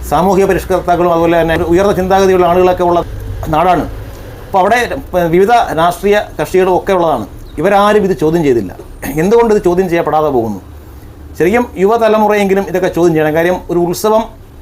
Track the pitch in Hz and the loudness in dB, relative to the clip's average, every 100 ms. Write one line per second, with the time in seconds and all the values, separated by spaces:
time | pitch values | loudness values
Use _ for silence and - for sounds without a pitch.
0 | - 143 185 185 190 175 - 180 180 170 | -2 0 2 2 2 0 -2 -2 0 0
1 | 175 165 170 170 165 160 165 175 202 185 | 2 2 2 2 0 0 0 2 2 0
2 | 185 190 190 190 175 180 180 180 175 175 | 2 2 4 4 2 4 2 2 0 0
3 | 165 - - - - 151 180 165 117 - | -2 -8 -10 -8 -2 0 2 2 -2 -8
4 | - - - - - 190 190 240 214 151 | -14 -16 -16 -16 -4 0 2 2 -2 -6
5 | - 180 170 175 196 240 - 151 175 175 | -4 -2 2 2 4 2 2 0 -2 0
6 | 202 208 - - 151 185 190 180 - 190 | 0 0 -2 -6 -2 0 2 0 0 0
7 | 165 127 104 - - - 185 202 208 214 | 0 -2 -6 -14 -14 -4 0 2 4 2
8 | 190 156 156 170 143 117 95 - - - | 2 0 0 2 2 0 -2 -10 -18 -12
9 | - 156 180 233 233 208 175 175 190 170 | -8 -2 2 4 4 2 2 0 0 0
10 | 156 151 156 127 113 98 - - - - | 0 0 0 0 -2 -6 -14 -20 -20 -20
11 | - - - - 165 233 240 165 196 233 | -20 -20 -12 -2 0 0 -2 0 0 2
12 | 220 214 208 208 196 196 190 180 180 165 | 2 2 2 2 0 0 -2 -2 -2 0
13 | 175 156 151 156 170 180 - 175 175 170 | 2 2 0 0 0 -2 -4 -2 -2 -2
14 | 214 220 226 - - - | 0 0 -2 -12 -20 -14